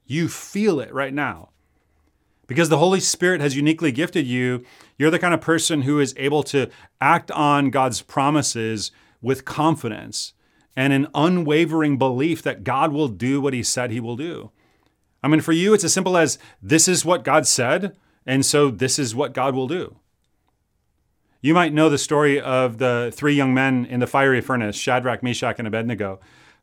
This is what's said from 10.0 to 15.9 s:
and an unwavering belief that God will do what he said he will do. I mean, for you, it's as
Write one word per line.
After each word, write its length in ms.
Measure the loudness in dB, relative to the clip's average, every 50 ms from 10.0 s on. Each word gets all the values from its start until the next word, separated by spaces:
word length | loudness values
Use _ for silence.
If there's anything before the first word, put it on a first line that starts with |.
| -12 -12 -10 -10 -10 -12 -14 _ _ _ _ _ _ _ _
and 160 | -2 0 2 2
an 140 | 2 0 0 0
unwavering 840 | 2 2 2 2 2 2 2 2 2 2 2 2 0 2 2 2 2
belief 440 | 2 0 0 0 -2 -2 -2 -4 -4
that 200 | -6 -8 -6 -6
God 280 | -4 0 0 0 0 0
will 160 | -2 -2 -4
do 300 | -4 -4 -2 -2 0 0
what 120 | 0 -2 -2
he 100 | -2 -4
said 280 | -4 -4 -4 -4 -4
he 80 | -6 -6
will 160 | -6 -8 -8
do. 360 | -8 -8 -10 -10 -12 -14 -16 -20 _ _ _ _ _ _ _ _ _ _ _ _ _ 0
I 40 | 2
mean, 140 | 4 4
for 100 | 4 2
you, 220 | 2 2 4 4 4
it's 100 | 4 4
as 100 | 2